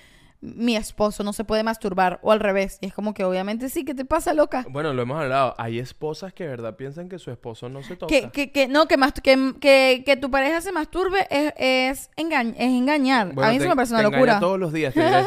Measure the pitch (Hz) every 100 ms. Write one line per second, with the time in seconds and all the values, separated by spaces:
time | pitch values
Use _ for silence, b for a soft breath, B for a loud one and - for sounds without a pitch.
0 | b b b b - - 240 214 - -
1 | 208 202 202 208 208 214 220 220 202 190
2 | 180 180 214 214 208 196 190 - 190 -
3 | 214 202 185 185 196 226 262 359 277 269
4 | 262 320 359 302 294 262 233 139 156 127
5 | 120 151 135 135 127 - 117 117 131 -
6 | 156 160 190 - 165 120 113 104 135 156
7 | 180 180 - 120 120 113 123 139 135 180
8 | 160 269 - 285 277 285 254 285 320 320
9 | 277 - 269 262 262 - 285 269 262 254
10 | 262 262 277 269 269 330 370 339 311 330
11 | 370 381 - 285 294 - 262 254 262 277
12 | - - 330 294 233 - 247 247 262 302
13 | 262 254 185 - - - 359 302 233 226
14 | 311 269 254 208 175 190 170 156 139 311
15 | - -